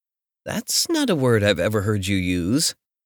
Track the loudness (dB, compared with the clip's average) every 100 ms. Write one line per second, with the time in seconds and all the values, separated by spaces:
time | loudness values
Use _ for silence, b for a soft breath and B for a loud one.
0 | _ _ _ _ -10 -8 -4 -2 0 0
1 | 0 2 2 2 2 2 0 0 0 -2
2 | 0 -2 0 -2 0 0 -2 -6 _ _